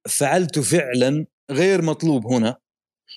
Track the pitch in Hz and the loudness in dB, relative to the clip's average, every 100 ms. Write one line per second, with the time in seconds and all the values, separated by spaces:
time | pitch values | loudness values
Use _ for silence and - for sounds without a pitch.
0 | - - 139 175 175 151 110 165 135 123 | -6 -2 0 0 0 -2 0 0 0 0
1 | 127 151 - _ - 139 190 190 160 147 | 2 0 -4 _ -6 0 2 2 0 0
2 | 165 135 107 127 113 - _ _ _ _ | 0 0 0 0 0 -4 _ _ _ _
3 | - | -20